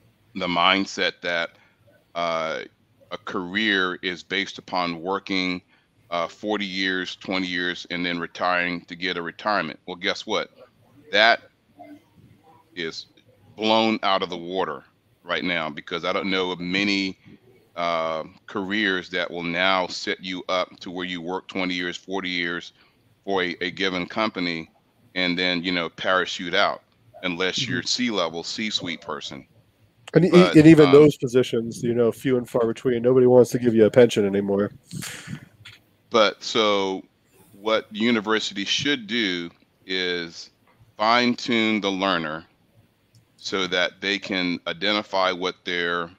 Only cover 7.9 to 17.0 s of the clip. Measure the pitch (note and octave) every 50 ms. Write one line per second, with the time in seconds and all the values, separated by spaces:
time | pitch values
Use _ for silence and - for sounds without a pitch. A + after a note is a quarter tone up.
7.9 | F2 F2 F2 F2 E2+ E2+ E2+ - - - F#2 F2+ F2+ F2 F2 F2 F2 F2 - -
8.9 | F2 E2+ F2+ F#2 F2 E2+ E2+ E2+ - - - G#2+ G#2 F#2+ D#2+ D2+ - - _ F2+
9.9 | F2+ E2+ F#2+ G2 F2+ - - A2 G2+ E2+ - - _ - - - _ _ _ _
10.9 | _ - - - F#2+ G#2 A2 A#2 - - - - _ _ _ _ _ - - D4
11.9 | D4 - _ _ _ - - - _ _ _ - - - _ _ - F2+ E2 D#2+
12.9 | - - - - _ _ _ _ _ _ _ - - G#2 G#2+ A2 A2 A2+ A2+ A2+
13.9 | A2 - - G2 F#2+ F#2 F#2+ E2+ F2+ F2 E2+ F2 F#2 F#2+ F2 D#2 C#2+ C2+ - _
14.9 | _ _ _ _ _ _ _ F2 E2+ D#2 C#2 F2+ F2 E2+ D#2+ D#2 C#2+ E2+ - -
15.9 | F2 E2 E2 F2+ F#2+ F#2+ - F#2+ F#2 F#2+ F#2 F2+ F2+ E2+ F2 F2+ F#2 G2 G2+ G#2
16.9 | G2 G2